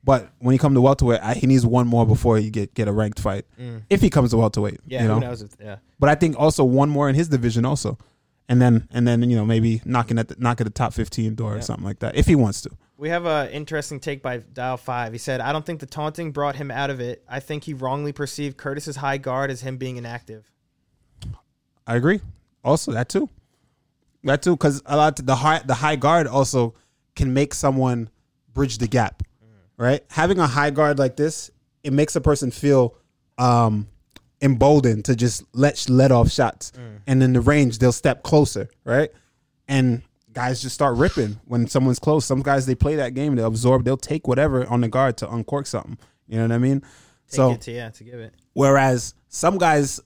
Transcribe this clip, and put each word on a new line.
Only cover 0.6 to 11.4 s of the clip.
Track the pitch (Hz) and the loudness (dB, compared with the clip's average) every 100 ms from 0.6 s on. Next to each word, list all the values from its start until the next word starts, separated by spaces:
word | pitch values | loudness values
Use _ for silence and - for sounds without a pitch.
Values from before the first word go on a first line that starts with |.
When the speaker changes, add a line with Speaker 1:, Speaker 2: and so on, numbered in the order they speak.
| 147 135 | 4 4
Speaker 1:
to | |
welterweight, | 131 139 123 117 | 4 4 2 0
I, | 107 | -2
he | 120 127 | -2 2
needs | 135 117 | 4 4
one | 123 120 | 2 2
more | 117 113 | 2 4
before | 110 120 110 | 2 4 2
he | 107 | 0
get, | 107 98 - | -4 -6 -4
get | 104 | -2
a | |
ranked | 101 107 - | 0 -2 -2
fight. | 107 98 - - | -4 -6 -10 -16
Speaker 2:
Mm. | 123 113 107 | -16 -16 -2
Speaker 1:
If | 202 | 2
he | 185 | 4
comes | 151 120 | 4 2
to | 113 | 4
welterweight, | 110 107 101 - - | 2 0 -4 -6 -10
Speaker 2:
Yeah, | 127 | -2
Speaker 1:
you | 113 | 0
Speaker 2:
who | 110 | 2
Speaker 1:
know? | 123 | -2
Speaker 2:
knows | 117 | -8
if, | 104 _ | -14 _
yeah. | 107 98 _ _ | -18 -18 _ _
Speaker 1:
But | 139 | 2
I | 151 | 4
think | 165 139 | 2 2
also | 151 151 | 2 4
one | 131 131 143 | 4 4 2
more | 143 143 | 2 2
in | 135 | 2
his | 170 | 2
division | 135 120 113 123 | 0 0 0 0
also. | 143 107 117 _ _ _ _ - | -2 -4 -8 _ _ _ _ 0
And | 123 | 4
then, | 123 117 - | 6 4 0
and | 123 120 | -2 0
then, | 120 120 | 2 2
you | 117 | 0
know, | 107 | 2
maybe | 113 113 113 | 0 0 -2
knocking | - 123 117 113 | -2 -4 -2 -4
at | 113 | -4
the, | - | -4
knock | 120 117 | -4 -2
at | 110 | -6
the | |
top | - 117 | -4 -4
fifteen | - 110 - 110 | -4 -6 -4 -6
door | 110 | -4